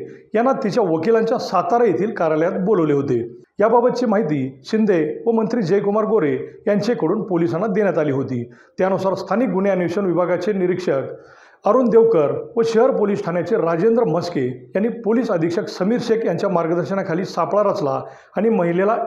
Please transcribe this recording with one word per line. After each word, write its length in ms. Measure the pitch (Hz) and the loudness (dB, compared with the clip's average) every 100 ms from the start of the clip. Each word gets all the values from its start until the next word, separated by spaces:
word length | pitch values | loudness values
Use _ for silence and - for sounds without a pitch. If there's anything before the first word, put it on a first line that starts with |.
| - - - 214 | -8 -16 -6 0
यांना 160 | 247 | 0
तिच्या 320 | 214 208 202 | 0 -2 0
वकिलांच्या 540 | 190 160 190 226 220 262 | 0 0 2 2 2 -2
सातारा 480 | - 185 - 240 233 | -2 -2 2 2 2
येथील 260 | 160 208 | 2 -2
कार्यालयात 480 | 214 165 156 170 196 | 0 0 2 0 0
बोलवले 340 | 185 196 151 | 0 2 2
होते. 500 | 143 139 120 - - - - | 0 0 -2 -4 -12 -12 0
याबाबतची 460 | 214 240 240 - 247 | 2 4 2 0 0
माहिती 560 | 208 175 151 131 - | 0 0 -2 -4 -8
शिंदे 600 | - 220 220 175 156 - 233 | -4 0 2 2 0 -2 -2
व 60 | |
मंत्री 300 | 226 214 240 | 0 0 -2
जयकुमार 440 | 165 196 202 208 208 | 0 0 0 0 2
गोरे 580 | 220 151 127 - - - | 2 2 -2 -6 -6 -2
यांच्याकडून 540 | 202 233 233 160 214 | 0 0 0 0 -2
पोलिसांना 440 | - 170 165 160 214 | -2 0 0 0 -2
देण्यात 300 | 190 202 165 | 0 0 2
आली 140 | 151 | 0
होती. 320 | 135 113 123 120 - - - | 0 -2 -4 -6 -14 -12 -2
त्यानुसार 360 | 190 190 190 | 0 0 -2
स्थानिक 360 | 185 - 202 247 | -2 -2 -2 0
गुन्हे 220 | 185 196 | 0 0
अन्वेषण 340 | 190 170 185 196 | 0 0 -2 0
विभागाचे 480 | 170 175 180 175 | 0 0 0 -2
निरीक्षक 480 | 190 180 185 - 139 117 - - - - _ 190 | 0 0 0 -2 -2 -4 -12 -18 -20 -20 _ 0
अरुण 240 | 240 240 | 2 4
देवकर 420 | 226 - 156 143 - - 240 | 4 6 4 2 -2 -4 -2
व 40 | 226 | 2
शहर 260 | 214 262 | 4 4
पोलीस 340 | 196 202 202 - | 2 0 -2 -2
ठाण्याचे 300 | 175 165 220 | -2 0 0
राजेंद्र 480 | 165 170 220 233 | 0 2 2 4
म्हस्के 680 | 196 165 - 151 127 123 - 190 | 2 0 -2 -2 -4 -6 -6 -2
यांनी 140 | 233 | -2
पोलीस 420 | 226 196 233 226 | -2 0 0 0
अधीक्षक 360 | 180 175 208 208 | 0 0 -2 -4
समीर 300 | - 185 233 | -4 -2 0
शेख 240 | - 214 214 | 0 0 0
यांच्या 240 | 160 196 | -2 0
मार्गदर्शनाखाली 760 | 175 165 170 147 196 185 165 196 | 0 0 -2 -2 -4 -4 -4 -4
सापळा 380 | - 165 196 | -4 -2 0
रचला 380 | 202 170 143 131 - - - - | 0 0 -2 -4 -8 -18 -10 -2
आणि 120 | 220 | 0
महिलेला 480 | 208 170 170 196 233 | 2 0 0 0 0